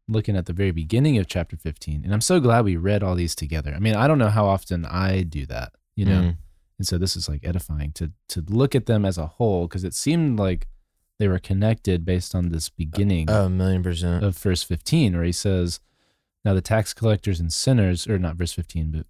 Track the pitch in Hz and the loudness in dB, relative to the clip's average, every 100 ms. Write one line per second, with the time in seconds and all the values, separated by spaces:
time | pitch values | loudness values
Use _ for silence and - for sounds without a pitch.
0 | - 110 107 98 85 87 98 82 78 113 | -4 -2 0 -2 -2 -2 0 -2 -2 2
1 | 151 120 90 90 82 82 78 - - 73 | 2 2 0 -4 -6 -8 -10 -8 -6 -6
2 | 95 107 - 180 123 117 104 85 95 104 | -2 -2 2 4 4 4 4 2 2 0
3 | 95 90 85 - 73 80 73 71 110 107 | 2 0 -2 -4 -4 -4 -4 -2 0 2
4 | 139 151 107 107 101 98 - 87 80 90 | 4 4 4 4 4 2 0 -6 -2 -2
5 | 95 95 85 76 69 62 - _ _ - | 0 0 0 -4 -8 -8 -10 _ _ -2
6 | 95 95 87 85 - _ _ - 95 87 | 2 4 2 -2 -10 _ _ -8 -4 -2
7 | 92 - 76 73 - 85 - 76 73 - | -2 -4 -6 -6 -4 -4 -4 -6 -6 -6
8 | 82 - - 90 80 113 139 131 113 107 | -8 -8 -10 -8 -2 0 2 0 2 2
9 | 98 85 78 - 113 92 87 90 92 - | 2 -2 -6 -2 0 0 -2 -4 -6 -4
10 | 143 170 151 107 95 87 - - _ _ | 0 0 2 2 0 -2 -6 -12 _ _
11 | _ - 101 90 - 95 107 110 101 90 | _ -2 0 0 0 0 2 0 0 -2
12 | 85 90 - 92 87 82 - - 78 98 | 0 -2 -2 -2 -2 -2 -6 -8 -6 0
13 | 101 87 80 107 95 92 95 92 90 85 | 2 2 2 2 2 2 2 0 -2 -2
14 | 87 87 101 - 98 90 - 85 - 165 | -2 0 0 0 0 0 -2 -6 0 2
15 | 113 87 85 87 101 92 87 - _ _ | 2 2 0 0 0 0 0 -4 _ _
16 | _ _ _ _ 104 95 - 110 - - | _ _ _ _ 0 0 2 0 0 -2
17 | 113 104 104 85 82 - 135 123 92 87 | 0 2 0 -2 -2 -2 2 4 4 0
18 | - 98 87 87 87 - - 82 78 78 | -2 -2 -2 -2 -4 -4 -6 -4 -4 -4